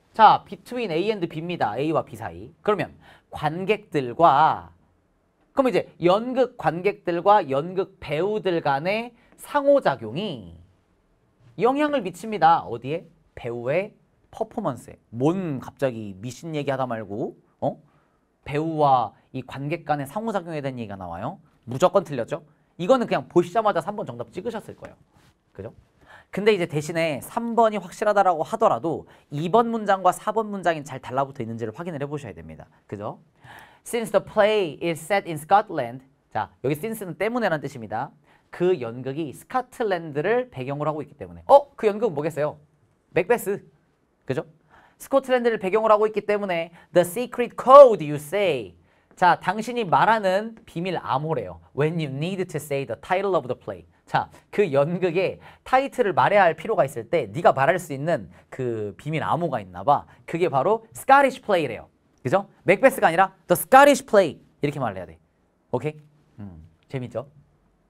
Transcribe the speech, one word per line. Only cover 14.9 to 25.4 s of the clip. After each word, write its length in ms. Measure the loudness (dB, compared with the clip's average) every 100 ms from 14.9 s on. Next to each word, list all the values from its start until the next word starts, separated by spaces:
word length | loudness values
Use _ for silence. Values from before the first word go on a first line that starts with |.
| -20 _
뭔 480 | -2 -2 0 -4 -8
갑자기 560 | -10 -6 -6 -6 -12 -12
미신 360 | -14 -12 -10
얘기하다 320 | -6 -4 -4 -4
말고, 500 | -6 -8 -8 -8 -10 _ _
어? 200 | -6 -6 _ _ _ _ _ _
배우와 680 | -8 -4 -4 0 4 4 2 _ _
이 100 | -14
관객 420 | -12 -10 -8 -8
간의 220 | -4 -4 -4
상호작용에 540 | -8 -6 -6 -6 -8
대한 180 | -8 -8
얘기가 180 | -10 -10
나와요? 420 | -10 -8 -10 -10 _ _
무조건 400 | -10 0 2 2
틀렸죠? 400 | -2 -8 -6 -8 -12 _ _ _
이거는 300 | 0 0 2
그냥 220 | -4 0
보시자마자 520 | 0 2 0 0 0
삼 160 | -4 -10
번 100 | -10
정답 260 | -10 -12
찍으셨을 420 | -10 -10 -10 -14 -18
거예요. 200 | -20 -20 _ _ _ _